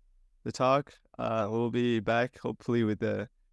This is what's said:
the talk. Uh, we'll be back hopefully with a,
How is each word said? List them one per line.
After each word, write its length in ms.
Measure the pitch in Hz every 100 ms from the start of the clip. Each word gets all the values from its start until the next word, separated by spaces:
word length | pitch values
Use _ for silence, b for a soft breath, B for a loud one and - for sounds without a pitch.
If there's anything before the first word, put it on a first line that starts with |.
| _ _ _ _
the 80 | 110
talk. 420 | - 131 143 - - _ -
Uh, 300 | 117 113 104
we'll 220 | 113 120
be 280 | 123 120 113
back 380 | 104 113 127 -
hopefully 440 | 123 110 - 120
with 180 | 107 101
a, 260 | 110 101 104 _ _